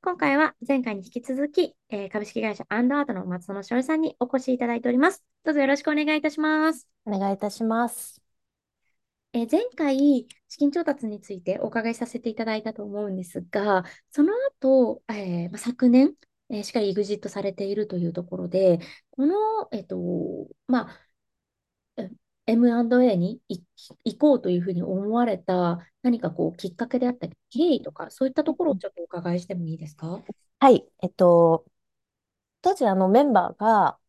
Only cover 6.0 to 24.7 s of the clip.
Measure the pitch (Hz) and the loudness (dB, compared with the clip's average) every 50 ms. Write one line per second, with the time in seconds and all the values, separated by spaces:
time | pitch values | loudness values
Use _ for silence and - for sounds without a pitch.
6 | 302 294 311 302 294 311 302 - 311 311 311 311 311 320 320 247 - _ _ _ | 0 0 -2 0 -2 -4 -4 -2 -2 0 0 2 0 0 -2 -4 -10 _ _ _
7 | _ - 202 190 196 196 196 196 208 208 196 - 226 220 220 226 240 233 - - | _ -6 -4 -2 -2 -2 -2 -2 -4 -8 -6 -4 -2 -2 0 0 -2 -2 -4 -8
8 | - - - - _ _ _ _ _ _ _ _ _ _ _ _ _ _ _ _ | -14 -16 -18 -20 _ _ _ _ _ _ _ _ _ _ _ _ _ _ _ _
9 | _ _ _ _ _ _ _ 240 233 226 - 339 466 494 _ - 330 285 269 262 | _ _ _ _ _ _ _ -6 -4 0 0 0 0 -2 _ -4 -2 0 2 4
10 | 277 285 285 247 214 _ - _ _ _ - - 285 285 285 349 339 320 277 277 | 4 4 4 2 0 _ -20 _ _ _ -4 0 0 0 0 0 -2 -2 -4 -4
11 | - 220 208 202 202 - 202 185 175 - 190 - - 220 - 233 220 226 233 226 | -4 -10 -10 -10 -12 -14 -16 -10 -4 -4 -4 -2 -4 -4 -2 -2 -2 -2 -4 -4
12 | 240 226 - 240 - 240 220 - 226 220 220 220 214 220 220 - 208 208 196 208 | -8 -8 -8 -8 -8 -8 -6 -6 -6 -4 -4 -4 -6 -8 -10 -8 -12 -10 -8 -8
13 | 208 208 190 185 185 175 - 180 175 - - 208 202 208 202 185 180 - - - | -6 -6 -6 -8 -8 -8 -10 -12 -12 -6 -4 -2 0 2 2 0 0 -4 -14 -20
14 | _ _ - - 294 339 415 480 523 554 _ _ - 262 269 262 247 220 226 - | _ _ 0 2 2 2 2 0 -2 -4 _ _ 2 4 6 6 4 4 0 -6
15 | _ - 220 208 202 185 175 175 170 175 180 214 - 233 247 _ - 247 240 254 | _ -10 -8 -6 -4 -4 -4 -4 -4 -6 -8 -8 -8 -8 -4 _ 4 6 8 8
16 | 269 294 294 _ _ _ _ _ _ _ 247 208 202 - - 247 214 196 190 202 | 6 6 2 _ _ _ _ _ _ _ -8 -8 -8 -4 -2 -2 -2 0 0 -2
17 | 208 190 208 202 - 202 - 202 196 202 190 - 196 196 202 208 214 214 - 175 | -2 -2 -4 -6 -6 -10 -10 -6 -6 -6 -6 -6 -6 -6 -4 -4 -4 -4 -4 -4
18 | 175 170 170 175 175 - - 185 180 175 175 185 190 185 175 170 170 - - - | -4 -4 -4 -6 -8 -8 -8 -8 -8 -2 0 4 4 4 4 4 0 -8 -20 -20
19 | _ _ _ - 262 285 359 403 427 427 440 440 427 - - 214 180 175 190 185 | _ _ _ 0 0 0 2 2 0 0 -2 -4 -6 -6 -8 -10 -10 _ -8 -6
20 | 175 175 180 175 170 - 185 - - - - _ _ _ 247 247 - - - - | -4 -4 -4 -4 -4 -6 -6 -10 -12 -14 -16 _ _ _ -2 -2 -2 -4 -14 -20
21 | _ _ _ _ _ _ _ _ _ _ _ _ _ _ _ _ _ _ _ - | _ _ _ _ _ _ _ _ _ _ _ _ _ _ _ _ _ _ _ -12
22 | 220 185 220 _ _ _ _ _ _ - 226 233 240 240 233 233 240 233 240 247 | -12 -12 -14 _ _ _ _ _ _ 0 2 4 4 4 4 2 0 2 4 4
23 | 247 254 208 175 170 185 226 247 _ _ 196 180 - _ _ _ - - - _ | 4 4 4 2 0 -2 -4 -8 _ _ -12 -12 -12 _ _ _ -20 -20 -20 _
24 | _ 233 - - - 302 277 240 - 185 180 175 175 190 | _ -6 -2 2 4 4 4 4 2 0 0 0 0 -2